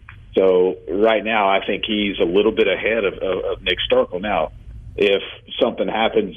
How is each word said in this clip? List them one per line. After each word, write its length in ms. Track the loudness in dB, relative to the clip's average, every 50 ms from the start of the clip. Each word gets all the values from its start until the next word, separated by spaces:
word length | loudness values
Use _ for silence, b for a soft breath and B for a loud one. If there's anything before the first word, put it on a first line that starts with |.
| -20 -20 -20 -20 -20 -4 0
So 400 | 2 4 4 6 6 4 2 0 -2 -8 -6
right 340 | -2 2 2 2 2 2 0
now, 260 | 0 0 2 2 2
I 160 | 2 2 0
think 200 | -2 -4 -4 -4 -4
he's 320 | -2 -2 -2 -2 0 0
a 40 | 0
little 260 | 2 4 4 4 4
bit 160 | 2 2 2 2
ahead 360 | 0 0 0 -2 -2 0 -2
of, 80 | -2 -4
of, 280 | -4 -4 -4 -4 -2 -4
of 160 | -4 -6 -6 -4
Nick 140 | -4 -4 -2 0 0
Starkel. 320 | 2 2 2 0 -2 -6
Now, 300 | -4 -2 -2 -2 -2 -2 -6 -14 -18 -18 -18 -18 -16 -14 -2
if 280 | 0 2 2 2 0 -2 -6 -14 -18 -18 -14 -4 -2
something 280 | -2 -2 0 -2 -4 -4
happens 480 | -2 0 0 2 2 0 -2 -2 -6